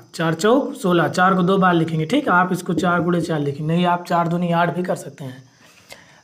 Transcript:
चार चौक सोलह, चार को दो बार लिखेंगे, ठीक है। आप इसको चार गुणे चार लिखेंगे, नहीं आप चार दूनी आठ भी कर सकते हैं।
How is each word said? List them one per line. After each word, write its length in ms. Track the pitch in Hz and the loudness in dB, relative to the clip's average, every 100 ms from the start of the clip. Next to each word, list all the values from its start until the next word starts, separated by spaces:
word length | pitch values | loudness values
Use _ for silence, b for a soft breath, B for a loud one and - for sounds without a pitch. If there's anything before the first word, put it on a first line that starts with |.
| - - | -14 -4
चार 180 | 165 156 | -2 0
चौक 380 | 208 262 240 - | 4 4 2 -2
सोलह, 320 | 185 170 147 | 0 2 2
चार 260 | 185 185 185 | 2 2 4
को 80 | |
दो 140 | 180 196 | 2 4
बार 160 | 180 | 4
लिखेंगे, 320 | 170 160 160 156 | 2 0 -2 -2
ठीक 220 | 277 240 | -2 2
है। 60 | |
आप 180 | 180 180 | 2 2
इसको 220 | 180 - 156 | -2 -2 -2
चार 260 | 185 175 | 0 0
गुणे 200 | 170 175 | 0 -2
चार 180 | 160 156 | -2 -2
लिखेंगे, 340 | 143 139 156 | -4 -4 -2
नहीं 120 | 170 180 | 0 0
आप 180 | 175 175 | 0 0
चार 220 | 175 165 | 0 0
दूनी 240 | 175 175 | -2 0
आठ 220 | 170 170 180 | 0 0 -2
भी 80 | |
कर 120 | 180 165 | -4 -6
सकते 260 | 139 - | -8 -14
हैं। 200 | 131 123 B B B B B B B B | -14 -16 B B B B B B B B